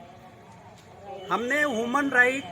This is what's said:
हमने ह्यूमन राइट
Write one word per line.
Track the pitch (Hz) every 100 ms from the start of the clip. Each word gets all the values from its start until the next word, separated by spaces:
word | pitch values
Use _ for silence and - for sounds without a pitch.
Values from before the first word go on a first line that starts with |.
| - - - - - - - - - - 202 190 185
हमने | 185 240 285
ह्यूमन | 294 220 233 262 277
राइट | 262 247 262 269